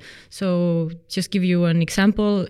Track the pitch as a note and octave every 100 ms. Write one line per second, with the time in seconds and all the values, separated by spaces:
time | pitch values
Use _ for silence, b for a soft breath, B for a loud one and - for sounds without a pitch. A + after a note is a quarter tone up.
0 | B B B - F#3+ F3 F3 E3 E3 E3+
1 | - - E3+ G3 F3+ F3 E3+ E3 E3 -
2 | G3 G#3 G#3 G3+ F3